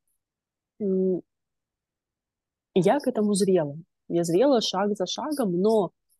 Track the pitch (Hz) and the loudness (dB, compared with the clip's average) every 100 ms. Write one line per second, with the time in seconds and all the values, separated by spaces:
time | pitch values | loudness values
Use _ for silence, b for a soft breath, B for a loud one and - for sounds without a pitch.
0 | _ _ _ _ _ _ _ - 202 190 | _ _ _ _ _ _ _ -6 -2 0
1 | 185 180 - _ _ _ _ _ _ _ | 0 -2 -6 _ _ _ _ _ _ _
2 | _ _ _ _ _ _ _ 190 180 285 | _ _ _ _ _ _ _ 2 2 2
3 | 269 226 208 196 196 180 147 151 - _ | 0 -2 0 0 2 2 0 -8 -18 _
4 | - 170 170 175 285 240 - 185 202 208 | -6 -4 0 2 4 2 0 -2 -2 -2
5 | 180 - 277 285 208 175 208 220 165 _ | -6 -6 -6 -4 -2 0 2 2 0 _
6 | _ | _